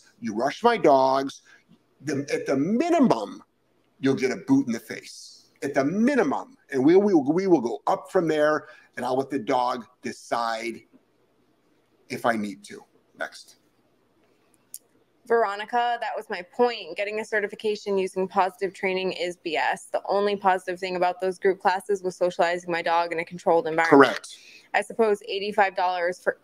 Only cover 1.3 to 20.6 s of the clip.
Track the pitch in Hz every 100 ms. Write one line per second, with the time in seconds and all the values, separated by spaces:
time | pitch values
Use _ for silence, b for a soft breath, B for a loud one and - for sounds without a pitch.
1.3 | - b b _ _ _ _ 139 135 -
2.3 | 151 - 135 156 233 330 330 233 117 101
3.3 | 95 - _ _ _ _ _ 135 131 127
4.3 | 101 - 135 127 113 - - - - -
5.3 | - _ _ 139 139 135 196 240 277 160
6.3 | 110 - - _ 139 135 190 202 175 131
7.3 | 165 196 160 117 113 - 185 - 190 160
8.3 | 156 151 151 B B B - 120 131 135
9.3 | 139 110 131 123 127 - _ 117 - -
10.3 | 120 117 113 117 - - _ _ _ _
11.3 | _ _ _ _ _ _ _ - 117 123
12.3 | 113 104 95 - 110 - _ _ - 78
13.3 | - - _ _ _ _ _ _ _ _
14.3 | _ _ _ _ - _ _ _ _ -
15.3 | 233 214 202 208 240 240 233 220 160 208
16.3 | 190 175 - 240 226 165 175 202 214 220
17.3 | 214 202 202 214 208 - 196 185 190 190
18.3 | 202 190 - 190 185 196 185 185 151 175
19.3 | 175 170 151 127 185 - - - 196 208
20.3 | 202 196 185